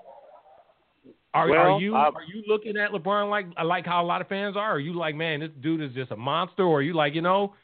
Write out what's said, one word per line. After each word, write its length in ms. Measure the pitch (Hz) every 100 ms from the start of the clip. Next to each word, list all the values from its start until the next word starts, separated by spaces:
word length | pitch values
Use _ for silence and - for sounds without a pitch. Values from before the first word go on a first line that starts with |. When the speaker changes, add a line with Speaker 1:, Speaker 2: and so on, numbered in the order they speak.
| 277 - - - _ - _ _ _ _ - - _
Speaker 1:
Are, 160 | 147 160
Speaker 2:
Well, 120 | 156
Speaker 1:
are 200 | 175 196
you, 140 | 196
Speaker 2:
uh, 160 | 220 147
Speaker 1:
are 100 | 143
you 180 | 156 208 208
looking 300 | 214 214 208
at 140 | 208
LeBron 380 | 202 165 208 208
like, 160 | 208 180 170
like 220 | 165 180 175
how 160 | 175
a 40 | 175
lot 140 | 175
of 80 | 175
fans 280 | 196 202 196
are? 160 | 214
Are 80 | 165
you 140 | 143
like, 200 | 175 156
"Man, 260 | 151 165 147
this 100 | 160 143
dude 220 | 147 165
is 100 | 147
just 180 | 123 127
a 60 | 107
monster," 480 | 127 160 180 -
or 140 | 185 151
are 40 |
you 120 | 143
like, 200 | 170 147
you 60 | 156
know, 340 | 175 196 202 -